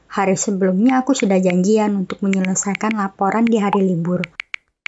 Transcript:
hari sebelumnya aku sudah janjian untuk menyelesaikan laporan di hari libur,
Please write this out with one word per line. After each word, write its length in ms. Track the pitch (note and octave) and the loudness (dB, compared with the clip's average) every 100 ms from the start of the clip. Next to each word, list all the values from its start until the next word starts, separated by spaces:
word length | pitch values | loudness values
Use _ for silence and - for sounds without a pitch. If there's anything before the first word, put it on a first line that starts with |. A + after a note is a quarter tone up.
| _ | _
hari 320 | - G#3+ F#3+ | -2 0 0
sebelumnya 640 | - F#3+ F#3 F#3 A#3+ B3+ | -2 0 0 2 2 2
aku 80 | C4 | 0
sudah 300 | C4+ G#3+ F#3+ | 0 2 2
janjian 640 | F#3 F3+ F#3 G#3+ G#3 G3+ F3+ | 2 2 2 2 2 -2 -4
untuk 160 | - | -4
menyelesaikan 720 | G3 G3 F#3 F#3 G3+ F#3+ G#3+ | -2 0 0 -2 -4 -4 -4
laporan 560 | A3 G3 - G3 G#3+ A#3 | -2 -4 -2 -2 0 2
di 80 | A3+ | 2
hari 240 | G3+ G3+ | 0 0
libur, 400 | F#3+ E3 E3+ F3+ F3 - - - _ _ | 0 0 -2 -4 -6 -12 -18 -18 _ _